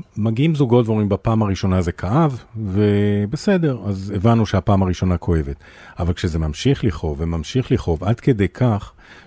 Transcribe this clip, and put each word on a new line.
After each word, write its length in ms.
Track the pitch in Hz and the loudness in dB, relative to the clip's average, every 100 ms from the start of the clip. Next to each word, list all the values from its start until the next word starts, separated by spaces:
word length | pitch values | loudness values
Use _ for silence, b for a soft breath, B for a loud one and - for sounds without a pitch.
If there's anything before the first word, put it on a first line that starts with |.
| - - | -10 -4
מגיעים 380 | 107 113 156 | -2 0 0
זוגות 320 | 151 135 120 113 | 2 2 4 2
ואומרים, 200 | 110 101 | 0 0
"בפעם 340 | 98 - 113 | 0 0 0
הראשונה 400 | 107 95 98 92 | 0 0 0 0
זה 100 | 85 | 0
כאב, 500 | - 90 127 160 123 - 110 | -4 -2 2 2 -2 -12 -10
ובסדר, 1200 | 107 95 104 202 208 202 104 - - 190 165 123 98 | -4 0 2 2 2 0 -2 -4 0 0 0 -2 -4
אז 260 | 95 95 101 | -6 -4 0
הבנו 300 | 107 117 107 | 4 4 2
שהפעם 360 | 98 - 98 | 0 2 2
הראשונה 340 | 95 87 92 87 | 2 0 0 0
כואבת." 400 | - 82 69 71 B B B - | 0 0 0 -8 B B B -4
אבל 140 | 87 | -2
כשזה 260 | 87 90 80 | 0 -2 -2
ממשיך 460 | 78 76 127 139 | -2 0 0 0
לכאוב 320 | 117 78 82 71 | 0 -2 -6 -4
וממשיך 520 | 82 85 78 127 123 | -4 -4 -4 -4 0
לכאוב, 320 | 123 - 80 | -2 0 -2
עד 160 | 92 117 | -2 -2
כדי 280 | - 117 95 | 0 0 0
כך 440 | - 127 104 - - B B | 0 0 0 -4 -20 B B